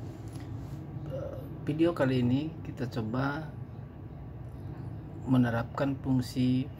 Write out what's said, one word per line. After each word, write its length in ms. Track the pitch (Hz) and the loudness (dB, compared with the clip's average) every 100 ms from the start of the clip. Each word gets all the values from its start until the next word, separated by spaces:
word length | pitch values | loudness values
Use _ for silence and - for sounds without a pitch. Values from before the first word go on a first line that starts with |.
| - - - - - - - - - - - | -10 -10 -10 -10 -8 -8 -8 -8 -8 -8 -6
eh, 260 | - - - - - - | -6 -6 -6 -8 -6 -2
video 240 | 151 165 | 4 4
kali 320 | 165 135 127 | 6 4 6
ini 320 | 123 131 156 - | 6 4 2 -4
kita 240 | - - 120 | -8 -4 -2
coba 640 | 123 110 123 139 151 156 - - - - - - - - - - - - - - - - - - | -2 0 0 0 -2 -6 -8 -10 -10 -12 -12 -12 -10 -10 -10 -10 -10 -8 -8 -8 -8 -10 -8 4
menerapkan 720 | 127 123 117 117 - 139 135 | 6 6 4 0 0 0 0
fungsi 720 | 139 131 123 131 127 127 135 - | 2 2 2 2 4 4 2 -6